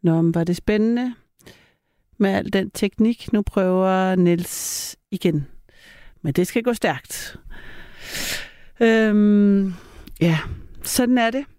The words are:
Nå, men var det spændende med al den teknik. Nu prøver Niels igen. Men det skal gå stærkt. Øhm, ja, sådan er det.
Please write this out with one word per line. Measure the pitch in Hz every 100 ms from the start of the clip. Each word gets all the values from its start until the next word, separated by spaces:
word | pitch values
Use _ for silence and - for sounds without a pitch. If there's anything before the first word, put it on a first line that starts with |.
Nå, | 175 165
men | 165 165
var |
det | 170 175
spændende | - 214 220 240 254 233 _ _ - - _ _ _ _ _ _
med | 196
al | 196 -
den | 196 190
teknik. | - 202 - 220 233 -
Nu | 208
prøver | 202 - 185 185 185 185 190 185
Niels | 175 170 175 - - - - - _
igen. | 196 185 147 143 - - _ - - - -
Men | 165
det | 135 180
skal | -
gå | 240
stærkt. | 240 208 139 - - - - - - - - - - - - - - - - - -
Øhm, | 226 226 220 208 208 208 202 196 196 175 - - - -
ja, | 170 160 - - - -
sådan | - - 247 247
er | 226
det. | 247 277